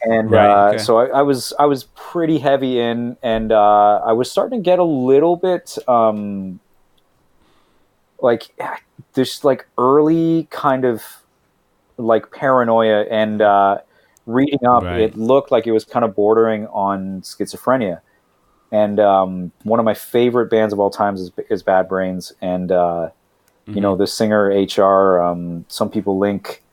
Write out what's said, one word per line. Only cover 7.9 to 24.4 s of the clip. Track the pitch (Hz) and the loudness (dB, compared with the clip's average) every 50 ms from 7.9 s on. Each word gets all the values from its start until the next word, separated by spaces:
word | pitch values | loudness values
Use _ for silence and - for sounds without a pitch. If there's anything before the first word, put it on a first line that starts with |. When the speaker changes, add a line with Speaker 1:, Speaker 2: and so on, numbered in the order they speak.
| _ _ _ _ _ - | _ _ _ _ _ -4
Speaker 1:
like, | - 123 117 110 - - _ - - - - - - _ _ - - _ _ | -2 0 0 -2 -4 -10 _ -12 -12 -12 -12 -14 -16 _ _ -20 -20 _ _
this, | 131 127 - - - - | -4 -4 -4 -4 -2 -2
like, | 143 131 - - _ _ - | -2 -2 -2 -6 _ _ -2
early | 123 127 139 151 151 156 165 165 165 165 165 165 151 - | 0 2 4 4 2 2 2 0 0 0 0 -2 -4 -6
kind | - - - 143 131 131 131 | -8 -4 -2 -2 -2 0 0
of, | 127 117 104 - - - - _ _ _ _ _ _ _ _ _ _ _ _ _ _ _ | -2 -2 -4 -8 -14 -20 -20 _ _ _ _ _ _ _ _ _ _ _ _ _ _ _
like, | - 117 113 113 110 - - | -6 -2 0 0 0 -2 -6
paranoia, | - - 147 135 131 127 120 113 113 113 113 110 107 104 104 - | -10 -4 -2 0 2 2 2 2 2 2 2 2 2 0 0 -2
and, | 113 107 110 107 107 107 | -2 -2 -2 -2 0 0
uh, | 107 104 101 101 98 98 98 - - _ _ _ _ _ _ _ _ | 2 4 4 4 4 2 0 -2 -6 _ _ _ _ _ _ _ _
reading | 113 113 127 139 143 143 139 123 | -4 -2 0 0 0 0 0 2
up, | 123 123 120 95 | 2 2 2 2
Speaker 2:
Right. | 87 87 87 | 0 -2 -2
Speaker 1:
it | 110 110 - | -2 -2 -4
looked | 107 110 113 131 139 135 - | -4 0 0 2 0 2 0
like | 131 117 110 | 0 0 0
it | 117 | 0
was | 110 110 - | -2 -2 -2
kind | - - 123 120 | -4 -4 -4 -4
of | 110 95 | -2 -2
bordering | - 101 104 110 113 113 113 110 107 107 104 | 0 0 2 2 2 2 2 0 -4 -6 -8
on | - 104 98 98 98 95 95 95 95 92 | -6 -4 -4 -2 -4 -4 -6 -8 -10 -12
schizophrenia. | - - - - 101 - - - - - 127 131 113 95 85 82 _ _ _ _ _ _ _ _ _ _ _ _ _ _ | -14 -14 -12 -10 -10 -10 -12 -6 -2 -2 -2 0 -2 -4 -6 -8 _ _ _ _ _ _ _ _ _ _ _ _ _ _
And, | - 107 107 104 101 104 | -2 0 0 0 2 2
um, | 107 101 98 95 95 92 92 90 90 85 - _ - | 2 4 4 2 2 -2 -4 -8 -10 -10 -12 _ -4
one | 107 117 117 | -2 0 0
of | 113 | 0
my | 110 101 | 0 -2
favorite | - - - - 120 120 123 117 123 113 - | -4 -6 -4 0 0 2 2 2 0 0 0
bands | 113 110 110 107 | 0 0 0 0
of | 104 101 | 0 0
all | 101 98 | -2 -2
times | 101 - 107 101 101 95 | 0 -2 -2 -2 -2 -6
is, | 92 90 - - - - | -10 -10 -12 -12 -8 -6
is | 110 92 | -6 -4
Bad | - - 95 92 92 92 | -2 0 0 0 0 0
Brains, | 95 95 95 92 92 90 90 - - _ | -4 -4 -4 -4 -6 -8 -10 -14 -14 _
and, | - 92 90 90 90 87 | -8 -6 -4 -4 -2 0
uh, | 92 90 87 85 85 85 82 - - _ _ _ _ _ _ _ _ _ _ | 0 0 0 0 -2 -4 -6 -8 -10 _ _ _ _ _ _ _ _ _ _
you | - | -10
Speaker 2:
Mm-hmm. | 104 101 | -6 -2
Speaker 1:
know, | 98 101 95 | -2 0 0
the | 90 101 | 0 -2
singer | 92 - - 113 107 107 107 | -2 -2 -2 -2 0 2 2